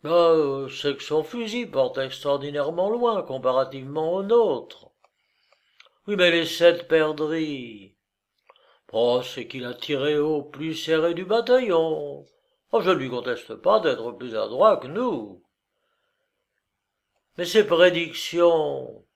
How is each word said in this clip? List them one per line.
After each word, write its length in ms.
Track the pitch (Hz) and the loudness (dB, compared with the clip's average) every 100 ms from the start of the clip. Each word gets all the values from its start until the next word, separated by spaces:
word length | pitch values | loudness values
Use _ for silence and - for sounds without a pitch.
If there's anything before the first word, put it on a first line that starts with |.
Ah, 600 | 151 175 170 160 143 135 135 | 2 4 6 4 2 -2 -8
c'est 280 | - 143 135 | -4 -4 -4
que 60 | |
son 200 | - 151 | -2 -2
fusil 440 | 151 240 220 233 233 | -2 -8 -6 -6 -4
porte 300 | 131 127 135 | 0 0 -2
extraordinairement 880 | 135 - 143 139 143 143 143 170 196 | -8 -6 -2 -2 -2 -4 -4 -2 -2
loin 340 | 233 233 208 | 0 0 0
comparativement 920 | - 131 127 127 135 135 131 151 160 | -4 -4 0 0 -2 -6 -8 -4 -2
au 100 | 185 | -2
nôtre. 680 | 196 233 214 127 - - - _ _ _ _ _ _ _ _ _ _ _ - | 2 4 4 0 -8 -20 -20 _ _ _ _ _ _ _ _ _ _ _ -6
Oui, 80 | 202 | 2
mais 160 | 180 | 4
les 140 | 170 165 | 4 0
sept 420 | - 170 170 - | 6 6 6 0
perdrix. 1040 | 160 156 147 151 160 156 139 117 107 98 _ _ _ _ _ _ _ _ _ _ | 2 2 -2 -4 -2 -4 -6 -10 -14 -20 _ _ _ _ _ _ _ _ _ _
Oh, 280 | 113 120 123 | 0 2 0
c'est 240 | 123 - 120 | -2 -12 -12
qu'il 180 | 131 123 | -12 -12
a 80 | |
tiré 440 | - - 143 143 147 | -12 -6 -2 0 0
au 240 | 151 151 | 0 -2
plus 320 | 143 131 160 | -6 -10 -8
serré 400 | 156 - 160 165 | -8 -2 0 0
du 120 | 170 185 | -2 -2
bataillon. 1000 | 220 240 254 240 165 160 156 147 143 143 _ _ _ _ | -2 4 2 4 2 2 -4 -6 -12 -18 _ _ _ _
Oh, 100 | 226 | 0
je 100 | 180 | 2
ne 40 | 165 | 0
lui 140 | 131 | 0
conteste 460 | 120 123 117 - 113 | -6 -4 -6 -8 -4
pas 260 | 180 208 | 2 2
d'être 320 | 165 117 113 | 2 -2 -6
plus 200 | 98 123 | -10 -8
adroit 440 | 110 104 123 214 190 | -4 -4 4 4 4
que 100 | 123 | -2
nous. 560 | 180 247 147 104 92 _ _ _ _ _ _ _ _ _ _ _ _ _ _ _ _ _ _ _ - | -6 -4 -4 -8 -16 _ _ _ _ _ _ _ _ _ _ _ _ _ _ _ _ _ _ _ -10
Mais 60 | |
ses 240 | 175 214 208 | 0 2 4
prédictions. 1400 | 165 180 170 165 - - 170 170 165 147 139 123 107 _ | 6 6 4 -6 -10 -6 2 4 4 0 -6 -10 -18 _